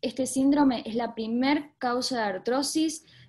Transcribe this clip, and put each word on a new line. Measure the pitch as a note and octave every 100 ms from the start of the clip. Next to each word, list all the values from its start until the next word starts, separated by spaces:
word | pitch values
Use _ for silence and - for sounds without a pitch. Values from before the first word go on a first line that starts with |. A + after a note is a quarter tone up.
este | C4+ -
síndrome | B3+ C4 C#4 D4 C4+ A#3
es | A3+
la | A#3 A#3
primer | A3+ A3 A#3+ C4+ D4 D4 -
causa | B3 B3 B3 B3
de |
artrosis | G#3 F#3 A#3 C4 C#4+ D#4+ D#4+ D#4 - -